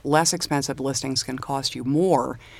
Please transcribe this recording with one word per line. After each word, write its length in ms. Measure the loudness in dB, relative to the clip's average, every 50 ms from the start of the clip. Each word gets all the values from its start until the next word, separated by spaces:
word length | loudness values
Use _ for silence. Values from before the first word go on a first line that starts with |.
| -2
less 280 | 2 4 4 4 4 0
expensive 460 | -2 -2 -2 -2 -2 -2 -2 -4 -4
listings 440 | -2 -2 -2 -2 -4 -4 -4 -4 -4
can 140 | -4 -6
cost 380 | -8 -6 -4 -4 -4 -4 -4 -6
you 80 | -4 -2
more 560 | 0 2 4 4 4 4 4 2 0 -4 -10 -14 -20 -20